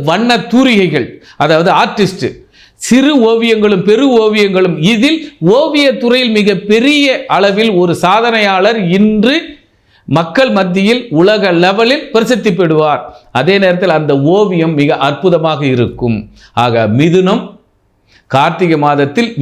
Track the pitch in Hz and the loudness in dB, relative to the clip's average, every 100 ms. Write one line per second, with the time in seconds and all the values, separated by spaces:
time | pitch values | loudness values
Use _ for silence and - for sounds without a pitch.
0 | 143 185 240 233 233 240 269 208 175 147 | -2 -2 0 -2 0 2 2 2 0 -2
1 | 113 - - - 151 160 180 160 214 - | -6 -12 -12 -4 0 2 2 2 0 -2
2 | 190 - 120 - - _ _ - - 247 | -4 -4 -8 -10 -20 _ _ -10 0 2
3 | 277 285 226 226 233 214 208 190 180 233 | 2 2 2 2 0 0 2 0 0 2
4 | 277 233 214 214 196 185 180 151 170 226 | 2 2 2 0 0 0 0 0 0 0
5 | 285 320 - - 160 247 320 302 277 208 | 0 -2 -6 -4 0 2 0 0 0 0
6 | 233 254 247 214 202 190 - 226 269 294 | 0 0 0 0 0 0 0 0 2 2
7 | 277 247 - 160 196 196 226 180 180 156 | 0 -2 -2 0 0 0 0 0 0 0
8 | 175 214 233 226 202 190 202 226 170 190 | 0 0 0 0 0 0 0 0 0 2
9 | 214 214 226 320 - - _ _ _ _ | 2 2 0 0 -4 -16 _ _ _ _
10 | - 151 170 269 262 196 185 190 202 247 | -4 -2 -2 0 0 0 -2 0 0 0
11 | - 151 190 214 196 170 180 202 233 302 | -2 0 2 2 0 2 2 2 0 0
12 | - 220 233 226 220 180 170 156 151 143 | -2 -2 0 0 0 0 0 2 0 -2
13 | - - _ 123 151 202 185 175 180 156 | -6 -18 _ -4 0 2 2 0 0 0
14 | 147 139 143 196 208 175 160 147 143 135 | 0 0 2 0 0 0 -2 0 0 0
15 | 139 - 185 170 160 147 139 123 110 - | -2 -2 0 0 -2 -2 -2 -2 -2 -4
16 | 120 107 - - - 113 123 117 110 120 | -4 -4 -8 -20 -8 -2 0 0 0 2
17 | 165 180 185 226 - - _ _ _ _ | 2 2 2 -2 -6 -18 _ _ _ _
18 | _ _ - 131 160 165 175 156 147 143 | _ _ -4 0 0 0 0 0 0 0
19 | 143 185 233 139 | 0 -2 -4 -2